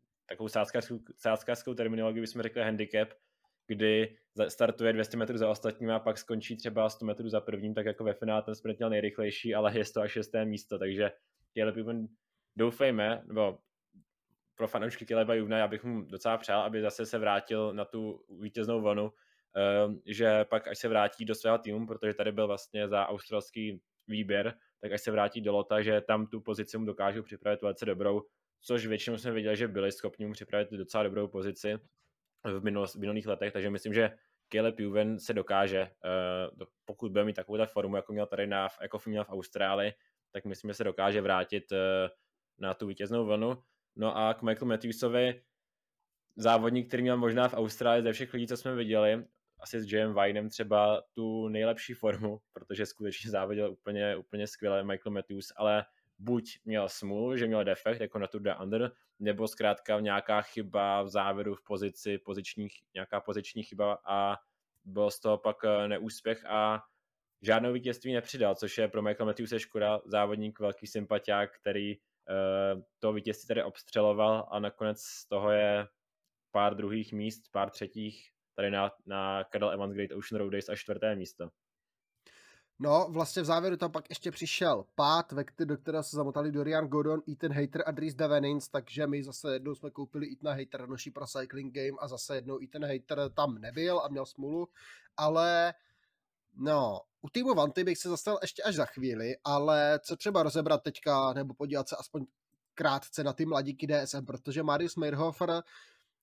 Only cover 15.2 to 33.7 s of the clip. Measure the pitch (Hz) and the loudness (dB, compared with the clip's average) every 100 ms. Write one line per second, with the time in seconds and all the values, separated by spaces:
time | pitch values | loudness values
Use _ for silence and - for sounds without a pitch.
15.2 | 110 113 107 110 104 107 120 117 78 95 | 4 2 2 2 2 0 -6 -6 -6 -4
16.2 | 117 113 113 101 104 110 107 - 110 117 | 0 0 2 2 2 0 -2 -2 -4 0
17.2 | 107 101 - 110 107 104 101 113 107 98 | 2 2 2 0 0 -2 -6 -6 -6 -8
18.2 | - 92 104 113 107 117 107 104 107 - | -14 -12 -8 -4 0 2 2 2 0 -6
19.2 | _ _ _ 98 98 101 104 104 - 107 | _ _ _ 2 4 6 4 0 -6 2
20.2 | 113 107 104 110 - 104 117 110 104 - | 6 6 4 0 -2 -4 2 4 4 2
21.2 | 110 110 113 113 113 107 110 107 107 104 | -6 0 4 2 2 -6 -6 -4 -2 0
22.2 | 107 104 104 101 - 107 104 101 98 101 | 0 0 0 -2 -6 -6 0 2 2 -2
23.2 | - 107 - 113 107 95 - _ - 107 | -4 -4 -4 -6 -8 -8 -14 _ -8 -4
24.2 | 101 - - - _ _ 107 104 - 107 | 0 0 0 -4 _ _ -6 -4 0 2
25.2 | 104 117 104 101 98 107 107 107 104 107 | 2 0 0 0 2 2 4 2 4 0
26.2 | 110 113 110 104 104 110 107 98 98 104 | 0 -6 -6 -6 -6 -6 -6 -2 -2 -2
27.2 | - 101 - 104 101 98 110 92 101 104 | -6 -4 -2 0 -2 -2 -2 0 2 0
28.2 | - _ _ _ - 123 110 107 - 113 | -2 _ _ _ -4 -2 0 -4 -4 -6
29.2 | 123 113 107 107 117 101 98 98 104 - | -4 -2 0 0 -2 0 -2 -2 -6 -6
30.2 | 107 107 101 104 104 104 95 110 104 101 | -8 -10 -4 -2 -2 -4 -2 0 0 0
31.2 | 104 98 98 92 104 107 - _ _ _ | -2 -4 -6 -4 -4 -4 -8 _ _ _
32.2 | _ _ 113 98 104 101 98 - 101 107 | _ _ -6 -2 -2 -2 -2 -4 -4 -4
33.2 | 107 92 101 101 101 | -2 -2 -2 -2 -2